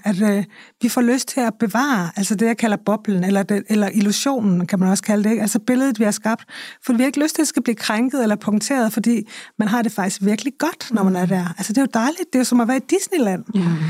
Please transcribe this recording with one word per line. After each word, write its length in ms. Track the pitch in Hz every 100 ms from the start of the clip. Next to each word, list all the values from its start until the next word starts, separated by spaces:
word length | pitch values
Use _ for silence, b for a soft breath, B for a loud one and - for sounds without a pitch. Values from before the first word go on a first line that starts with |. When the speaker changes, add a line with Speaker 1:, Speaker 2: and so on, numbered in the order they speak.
Speaker 1:
at, 160 | 202 180
øh, 220 | 214 202 - B B B
vi 60 | 233
får 120 | 240
lyst 280 | 240 254 -
til 120 | 269
at 140 | 233 -
bevare, 500 | 226 226 285 214 170 -
altså 180 | 196
det, 120 | 202 226
jeg 100 | 226
kalder 200 | 226 202 -
boblen, 380 | 214 214 185
eller 180 | 185 196
det, 200 | 196 202 -
eller 200 | 214 196
illusionen, 800 | 220 202 202 277 262 208 175 175
kan 120 | 190
man 100 | 185
også 140 | 190
kalde 220 | - 214
det, 60 | 208
ikke? 120 | 226
Altså 160 | 214 208
billedet, 400 | - 254 269 214
vi 60 |
har 60 | 214
skabt. 340 | 208 220 233 - B B B -
For 60 |
vi 60 | 233
har 40 | 269
ikke 160 | 285
lyst 120 | 311
til, 80 | -
at 20 |
det 40 | 302
skal 140 | 269
blive 120 | 233
krænket 480 | 220 - 214 254 277
eller 140 | 220 208
punkteret, 560 | - 208 - 269 220
fordi 360 | 220 226 233 - B B -
man 100 | 214
har 140 | 240
det 100 | 226
faktisk 300 | 208 190 -
virkelig 280 | 196 214 269 -
godt, 300 | 311 - -
når 100 | 220
man 140 | 190 185
er 60 |
Speaker 2:
Mm. 60 | 180
Speaker 1:
der. 160 | 185 175 170
Altså 140 | 196
det 60 | 220
er 40 |
jo 60 | 277
dejligt. 300 | 226 247 330 339
Det 20 |
er 40 | 254
jo 60 |
som 160 | 240 247
at 80 | 226
være 80 | 262
i 40 | -
Disneyland. 540 | 381 - 359 208 180 -
Speaker 2:
Mm. 80 | 196 170 160